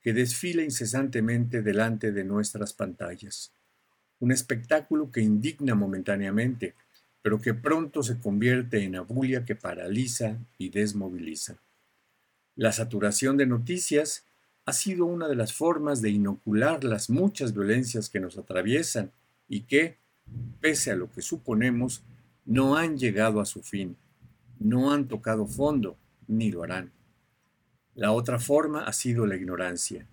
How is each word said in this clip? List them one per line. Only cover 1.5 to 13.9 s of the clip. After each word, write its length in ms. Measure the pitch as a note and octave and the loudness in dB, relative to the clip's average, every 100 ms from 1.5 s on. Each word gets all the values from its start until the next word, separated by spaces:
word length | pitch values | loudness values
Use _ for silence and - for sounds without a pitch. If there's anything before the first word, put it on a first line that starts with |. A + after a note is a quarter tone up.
| A#2+ | 0
delante 500 | G#2+ G2+ A2+ G#2+ A2 | 0 2 0 0 -2
de 120 | G2+ | -2
nuestras 500 | F#2+ G#2 G#2 G#2+ G2+ | 0 0 -2 -4 -8
pantallas. 800 | - G2 E2+ F2 F#2 G2+ - - _ _ _ _ _ _ _ | -6 -8 -6 -10 -10 -14 -14 -14 _ _ _ _ _ _ _
Un 120 | B2 | 0
espectáculo 800 | C3 A#2+ A#2+ A#2+ D#3 C#3+ D3+ C#3+ | 0 0 -4 2 0 2 -2 0
que 100 | A#2+ | 2
indigna 540 | G#2+ G#2 C#3 D#3 C#3 G#2+ | 4 4 0 -2 0 2
momentáneamente, 1000 | G2 F#2+ F#2 G2+ G2 G#2 B2 B2 F#2 _ _ _ _ _ | 2 -2 -2 -2 0 0 0 -2 -8 _ _ _ _ _
pero 180 | G#2+ G#2+ | 0 2
que 140 | A#2 | 0
pronto 480 | A#2 C#3+ D#3+ D#3 D3+ | 0 2 2 0 -2
se 180 | C3 A#2+ | -2 -2
convierte 640 | G#2+ G2+ A#2+ B2+ B2 A2+ | 0 2 4 2 2 -2
en 120 | G2 F#2 | 0 -6
abulia 500 | F2+ A#2+ C3 B2+ A#2+ | -4 -2 0 0 -2
que 100 | G#2+ | -6
paraliza 840 | F2+ F2 F2+ G#2+ B2+ A#2+ A2+ A2 - _ | -6 -8 -4 -2 -2 -2 -2 -4 -10 _
y 120 | F#2 | -6
desmoviliza. 880 | G2+ G#2+ G#2 F#2+ F2+ D#2+ D#2 - - _ _ _ _ _ _ _ _ _ - | -2 -2 -2 -6 -8 -8 -8 -10 -12 _ _ _ _ _ _ _ _ _ 0
La 160 | A2 | 0
saturación 680 | G#2+ A#2 G#2+ G#2 G#2 C3+ C#3 | 2 -4 0 0 2 2 4
de 80 | C3 | 4
noticias 800 | A#2+ A#2+ F3+ - | 2 -2 -4 2